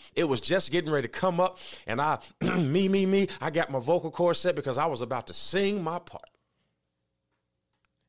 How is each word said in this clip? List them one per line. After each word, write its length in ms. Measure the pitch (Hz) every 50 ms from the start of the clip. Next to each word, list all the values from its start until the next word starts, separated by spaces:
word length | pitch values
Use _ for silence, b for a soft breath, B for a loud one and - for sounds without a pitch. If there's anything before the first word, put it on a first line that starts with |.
| B B B
It 100 | - 123
was 160 | 139 135 117
just 300 | - - 165 190 180 -
getting 200 | 131 180 170 151
ready 180 | 156 143 127 113
to 40 | -
come 280 | - - 190 175 170
up, 180 | 180 185 180 B B B B B B
and 140 | - 110 123
I, 180 | 143 156 147 120 B B
<clears throat> 120 | B _ -
me, 460 | 175 180 180 170 131 143 180 196 190
me, 180 | 190 196 196
me, 220 | 190 190 196 196 190 B B
I 100 | - 156
got 200 | 151 165 160 -
my 80 | 139 135
vocal 320 | 117 127 165 175 170 160
cord 260 | - - 175 175 170
set 180 | - - 180 165
because 220 | 143 135 139 127
I 100 | 127 151
was 140 | 170 147 117
about 280 | 123 117 131 123 113 -
to 60 | -
sing 480 | - - - - 185 202 196 202 208 180
my 160 | 160 170 175
part. 300 | - - - - - - _ _ _ _ _ _ _ _ _ _ _ _ _ _ _ _ _ _ _ _ _ _ _ _ _ _ _ _ _ _ _ _ _ _ _